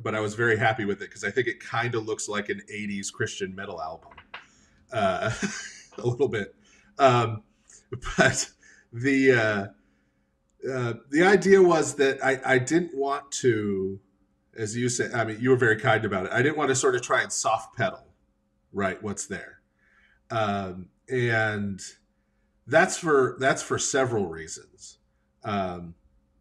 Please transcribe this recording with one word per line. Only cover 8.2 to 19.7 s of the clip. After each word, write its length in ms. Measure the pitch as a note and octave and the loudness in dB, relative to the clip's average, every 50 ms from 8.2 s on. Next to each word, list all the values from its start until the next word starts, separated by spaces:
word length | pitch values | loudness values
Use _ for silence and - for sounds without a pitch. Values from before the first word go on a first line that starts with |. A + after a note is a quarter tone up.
| C#3+ C3 B2+ - - - _ _ _ - _ _ _ _ - | 4 4 2 0 -6 -8 _ _ _ -20 _ _ _ _ -10
the, 400 | A#2 A#2+ C#3 C3+ C3+ C3+ C3+ B2+ | -4 0 0 2 4 6 6 6
uh, 340 | A#2 A2 A2 G#2+ G2+ G2 G2 - _ _ _ _ _ _ _ _ _ _ _ _ _ _ _ _ _ - B2 | 6 4 2 0 -2 -4 -8 -12 _ _ _ _ _ _ _ _ _ _ _ _ _ _ _ _ _ -8 -6
uh, 240 | C3+ C3 B2+ A#2+ A2 A2+ - - | -4 -2 -2 -4 -4 -8 -8 -2
the 120 | C#3 D3+ F3+ | 2 4 6
idea 400 | F#3+ - F#3 E3 F#3+ G3 G3 F#3 | 6 6 6 6 8 8 8 8
was 320 | F3 E3+ D#3 D3 C3+ - | 8 6 4 2 0 0
that 280 | - C#3 C3+ C3 - C3 | 2 2 2 2 0 0
I, 160 | C3 C3+ B2+ - | -2 -2 0 2
I 140 | C3 C3 B2+ | 2 2 2
didn't 380 | B2 C3 D#3 E3+ F3+ E3+ - | 2 2 0 0 0 0 -4
want 340 | C3+ C#3 C#3 C#3 D3 - - - | -4 -2 -2 -2 -4 -6 -8 -6
to, 680 | - - B2+ A2 G#2+ G#2 G2+ G2+ F#2+ F#2+ F#2+ G2 G2 _ _ _ _ _ _ _ _ _ _ - | -2 2 2 2 2 0 -2 -2 -2 -4 -4 -6 -10 _ _ _ _ _ _ _ _ _ _ -12
as 200 | - A2+ G#2 A2 | -8 -8 -6 -4
you 120 | A#2+ B2 B2 | -2 -2 -2
said, 240 | A#2+ - A2+ G2+ A2+ | 0 -2 -2 -2 -2
I 120 | A#2+ A2 | -4 -4
mean, 140 | A2 G#2+ G#2+ | -4 -4 -2
you 100 | B2 B2+ | 2 4
were 60 | C3 | 4
very 200 | A#2+ B2+ A2+ A2 | 4 6 4 2
kind 280 | A2 - B2 A2 G#2+ A2+ | 2 2 2 2 2 2
about 220 | G2+ G2+ F#2+ F#2 | 0 -2 -2 -4
it. 60 | F#2 G2+ | -2 0
I 100 | A#2+ B2+ | 0 0
didn't 140 | D3+ D#3 | 2 0
want 140 | C#3+ C#3+ C3 | 0 0 0
to 40 | C3+ | 0
sort 200 | C3 - C#3 B2 | 2 2 2 0
of 80 | A#2+ - | 0 0
try 200 | - C#3+ B2 G#2+ | 0 0 0 0
and 100 | G2+ - | -2 -4
soft 440 | - - A#2 A2 A2+ - - - | -4 -2 0 0 -2 -4 -6 -6
pedal, 380 | - G#2+ F#2 - - - _ _ _ _ _ _ _ _ _ _ _ _ _ - | -4 -4 -4 -4 -6 -16 _ _ _ _ _ _ _ _ _ _ _ _ _ -6
right, 300 | G2 G2 F#2 F2+ - G#2 | -4 -4 -4 -4 -6 -8
what's 240 | G#2 G2 - - | -8 -8 -8 -10
there. 340 | - G2 E2+ - - - - _ _ | -10 -10 -10 -12 -14 -20 -20 _ _